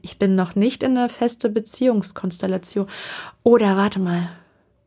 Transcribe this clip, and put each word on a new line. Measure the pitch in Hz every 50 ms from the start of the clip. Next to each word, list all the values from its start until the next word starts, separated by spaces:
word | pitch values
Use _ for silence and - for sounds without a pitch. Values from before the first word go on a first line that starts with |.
ich | - - - -
bin | 202 190 190
noch | 185 185 175 -
nicht | 202 202 254 - -
in | 269 262 254
eine | 254 247 240
feste | 240 - 240 240 - - - 226
Beziehungskonstellation. | 208 226 214 - - - 254 254 233 208 - - - - - 185 170 - - 190 185 180 - - - 202 190 196 - - - - - - - - - _
Oder | - 233 240 226 220 196 190
warte | 190 202 208 - 196
mal. | 185 180 175 175 175 175 - - _ _ _ _ _ _ _ _ _